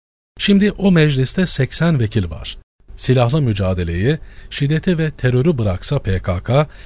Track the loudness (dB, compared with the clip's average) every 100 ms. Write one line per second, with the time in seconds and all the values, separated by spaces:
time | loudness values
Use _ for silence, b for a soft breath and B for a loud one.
0 | _ _ _ -6 2 4 4 2 2 4
1 | 4 2 0 0 -2 0 -2 0 0 2
2 | 0 0 -4 -6 -12 -16 -20 _ _ -8
3 | 0 2 2 2 0 0 0 -2 -2 0
4 | 0 -2 B B B -4 -2 0 0 0
5 | -2 -2 0 2 2 2 0 -2 -2 -4
6 | -2 -2 -2 -4 0 0 0 B